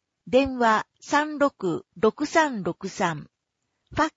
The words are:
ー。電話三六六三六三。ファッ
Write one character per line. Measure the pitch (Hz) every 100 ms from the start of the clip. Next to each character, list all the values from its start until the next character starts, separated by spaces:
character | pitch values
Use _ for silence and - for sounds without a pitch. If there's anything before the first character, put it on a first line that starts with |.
| _ _ -
ー。 |
電 | 247 269 254
話 | 226 214 - _
三 | - 294 302 294
六 | 277 - 180 156 - 170
六 | 214 - 294
三 | 330 302 226
六 | 180 - 190
三。 | - 175 151 - _ _ _ _ _ _
フ | -
ァ |
ッ | 311